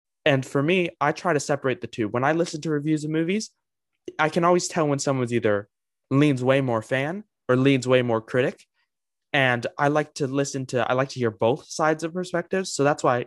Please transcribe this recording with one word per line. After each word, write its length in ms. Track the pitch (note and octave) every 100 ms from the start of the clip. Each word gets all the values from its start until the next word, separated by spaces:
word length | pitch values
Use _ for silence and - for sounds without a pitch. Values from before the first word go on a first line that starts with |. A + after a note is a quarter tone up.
| _ _
And 200 | - C3+
for 160 | B2+ C#3+
me, 300 | D3 F#3 E3+ -
I 120 | C#3+
try 200 | D#3 F#3
to 60 | D3
separate 420 | - C#3 C3 A#2+
the 60 | -
two. 220 | - G#2
When 160 | A#2+
I 80 | C3+
listen 280 | E3 E3+ D#3
to 80 | D#3+
reviews 340 | D3 D3 D#3
of 60 | D3+
movies, 400 | D#3 E3 G#3 - _ _ _ _ _ - -
I 120 | D#3
can 120 | F3
always 240 | E3+ F3+ F3
tell 220 | F3+ D3+
when 100 | C#3
someone's 340 | C#3+ C3+ A#2+
either 360 | A#2+ G#2+ G2+ G2+ _ _ _ _
leans 320 | C3+ D3+ C3
way 180 | B2+ C#3
more 220 | C3 A2+
fan 400 | - C3 C#3+ G3 - _ -
or 60 |
leans 320 | B2+ C3+ C3+ B2
way 160 | B2+
more 180 | B2 A2+
critic. 440 | - B2+ C#3+ - _ _ _ _ _ _ _
And 320 | D3 C3 A#2+ B2 -
I 80 | C#3+
like 280 | D3+ D3+
to 120 | - C#3
listen 400 | C#3 C#3 C3+ C3
to, 240 | B2+ A#2
I 40 |
like 160 | B2+ C3+
to 100 | C3
hear 100 | A#2
both 380 | G#2 A2+ C#3 -
sides 340 | - D#3 D#3
of 100 | E3
perspectives. 600 | F3+ F3+ E3+ F3 F#3+ F#3
So 100 | -
that's 220 | C#3+ D3
why 160 | D3+ B2